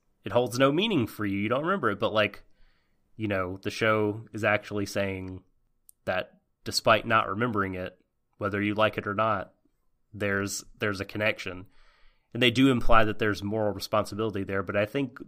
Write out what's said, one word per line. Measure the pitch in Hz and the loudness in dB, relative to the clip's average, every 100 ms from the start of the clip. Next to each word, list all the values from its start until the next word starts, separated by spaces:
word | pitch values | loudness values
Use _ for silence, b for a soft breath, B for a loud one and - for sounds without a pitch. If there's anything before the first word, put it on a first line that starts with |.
| _ _ | _ _
it | - | 0
holds | 113 123 120 | 0 2 2
no | 135 | 2
meaning | 151 226 170 110 | 4 2 0 0
for | - 104 | -2 -4
you. | 98 | -2
You | 104 | 0
don't | 127 | 0
remember | 165 196 117 | 0 0 0
it. | 98 | 0
But, | 107 | 0
like, | 107 104 - - _ - _ _ _ _ - | 2 2 -2 -18 _ -20 _ _ _ _ -6
you | 107 | -2
know, | 95 90 95 | -2 -2 -6
the | 101 | -8
show | - 110 110 107 107 113 | 0 2 2 0 -2 -10
is | 110 | -2
actually | 107 104 - 104 98 | 0 0 -2 -6 -4
saying | 104 98 95 92 92 - _ _ _ _ _ - | -4 -4 -6 -10 -14 -18 _ _ _ _ _ -6
that | 92 - _ _ _ | -6 -6 _ _ _
despite | - - 120 107 110 | -6 0 4 4 4
not | 113 - | 0 0
remembering | 98 123 101 95 | -2 -2 -2 -2
it, | 92 92 - _ _ _ _ | -4 -8 -12 _ _ _ _
whether | 101 101 | -4 -2
you | 104 104 | 0 2
like | 107 107 | 0 0
it | 104 | -4
or | 101 | -2
not, | 110 98 - _ _ _ _ _ _ | 0 -2 -6 _ _ _ _ _ _
there's, | 104 101 98 98 - - - | -6 -2 -2 -2 -6 -12 -6
there's | 107 95 | -4 -4
a | 98 | -6
connection. | 107 107 104 95 92 98 - - _ - _ _ | -2 -2 -2 -8 -12 -14 -20 -20 _ -20 _ _
And | 120 | 2
they | 123 | 4
do | 123 135 | 6 4
imply | 120 - 113 107 | 4 8 8 6
that | 104 | 2
there's | 110 101 | -2 -2
moral | 101 107 104 | -4 -2 -2
responsibility | 98 - 107 98 101 110 98 | -4 -2 -2 -2 -4 -4 -4
there, | 95 98 | -4 -4
but | 98 101 | -2 -2
I | 104 | -2
think | 139 139 - | -2 -4 -8